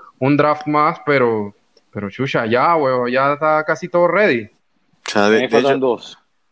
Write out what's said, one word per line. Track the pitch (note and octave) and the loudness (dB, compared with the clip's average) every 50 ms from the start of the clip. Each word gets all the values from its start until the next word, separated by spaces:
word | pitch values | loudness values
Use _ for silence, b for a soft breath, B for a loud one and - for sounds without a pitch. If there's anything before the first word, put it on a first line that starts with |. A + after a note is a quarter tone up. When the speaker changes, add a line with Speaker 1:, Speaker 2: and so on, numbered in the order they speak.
| B B B - | B B B -4
Speaker 1:
un | C3 C#3 D3 | 0 0 2
draft | C#3+ D3 D3+ D3 D3 - | 2 2 2 0 -2 -4
más, | D3+ D3 D3+ D3+ D#3+ D#3+ - - | -4 -2 0 0 0 -2 -4 -2
pero, | D3 C#3+ C3+ B2 A#2 A2+ G#2+ G2+ G2+ - _ _ _ _ _ _ _ | -2 0 2 2 0 0 -2 -6 -8 -12 _ _ _ _ _ _ _
pero | - G#2+ G2+ G2 | -12 -10 -10 -10
chucha, | - - C3 C3+ - D3 A#2 | -8 -6 -6 -4 -2 -2 -2
ya, | A2 A#2 B2 C#3+ E3+ F3 | 0 0 2 2 2 2
huevo, | D#3+ C#3+ C3 B2+ B2 B2 | 2 2 0 0 0 -2
ya | B2 B2 C3 C3+ C#3+ D3 | -2 0 0 0 0 0
está | C#3 D#3 D#3 D#3 D#3 D#3 | 0 0 0 0 0 0
casi | F3 D#3+ - F3+ E3+ | -2 -4 -4 -4 -4
todo | - F3 F3 E3+ | 0 2 2 2
ready. | E3 G3 G#3+ F#3 C3 A2+ G#2 | 2 2 2 2 0 -2 -4
Speaker 2:
O | - _ _ _ _ _ _ _ _ _ _ - | -8 _ _ _ _ _ _ _ _ _ _ -12
sea, | - - G#2+ G2+ G#2 | -4 0 2 4 4
de, | A2 A#2 | 4 2
Speaker 3:
Me | |
Speaker 2:
de | B2+ A#2 | 2 2
Speaker 3:
faltan | A2+ A#2 B2+ C#3 | 2 2 2 2
Speaker 2:
hecho | C#3 C3+ | 2 0
Speaker 3:
dos. | C3 B2+ A2+ - - - - - _ _ _ _ _ _ | 0 -2 -2 -2 -6 -14 -20 -20 _ _ _ _ _ _